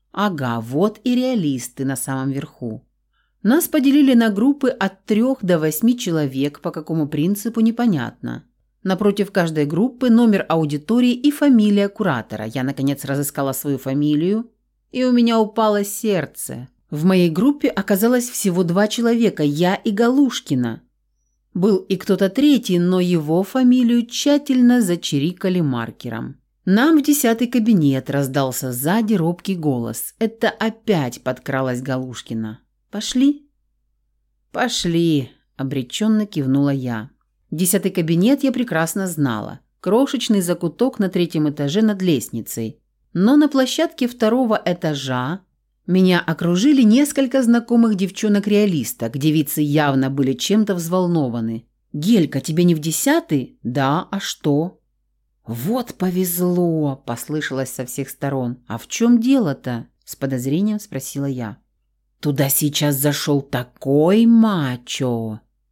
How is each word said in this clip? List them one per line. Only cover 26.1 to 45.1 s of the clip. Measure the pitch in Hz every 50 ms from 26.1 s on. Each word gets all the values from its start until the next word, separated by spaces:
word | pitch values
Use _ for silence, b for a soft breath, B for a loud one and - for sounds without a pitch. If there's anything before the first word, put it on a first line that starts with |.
| 113 113 123 127 135 _ _ _ _ _ -
"Нам | 180 190 214 262 330 330 294
в | 269
десятый | 294 285 285 - 226 226 233 247
кабинет", | 240 254 240 214 240 220 170 151 139 135 131 131 -
раздался | 139 143 143 131 135 143 135 131 123 - 135 127
сзади | 123 123 139 160 196 233 220 208 220
робкий | 180 160 170 175 - - 190 190
голос. | 170 151 147 127 120 117 113 113 - - - - -
Это | 226 220 226 - 254 247
опять | - - 208 220 220 - _ - 202 156 135 120 - - -
подкралась | 127 127 - - - 135 131 135 127 123 123
Галушкина. | 131 135 131 131 131 127 120 - - - 117 113 110 110 120 - _ _ _ _ _ _
"Пошли?" | - 208 - - - 247 269 285 294 294 _ _ _ _ _ _ _ _ _ _ _ _ _ _ _ _ _ _ _ _ _ _
"Пошли", | - - 247 240 - - - 175 165 170 170 165 156 139 123 - _ _ _ _ _
обреченно | - 135 131 135 135 120 - - - 214 220 214 214 208
кивнула | 208 - 156 135 131 135 139 143 143
я. | 139 135 127 123 117 110 110 - _ _ _ _ _ _ _ -
Десятый | 156 151 185 - - 185 190 185
кабинет | 185 185 165 160 170 170 190 240 285 285 285
я | 262
прекрасно | 247 254 240 - 170 160 165 165 - 202 190
знала. | 180 160 151 143 127 113 107 107 - - - _ _ _ _
Крошечный | - 185 208 240 277 - - 233 - - 214 196
закуток | 175 175 175 170 180 160 - - 240 262 - -
на | 196 175
третьем | - 185 175 165 - 160 151 147
этаже | 147 147 143 139 160 214
над | 220 214 202 190
лестницей. | 185 180 151 120 - - - 113 101 - - 120 113 110 - _ _ _ _ _ _ _ -
Но | 165 190 233 285
на | 294 302
площадке | 285 285 269 262 254 - - 320 320 - - 247
второго | 240 240 - 233 214 233 262 254 220 214 - -
этажа | 180 175 - - 156 147 139 131 131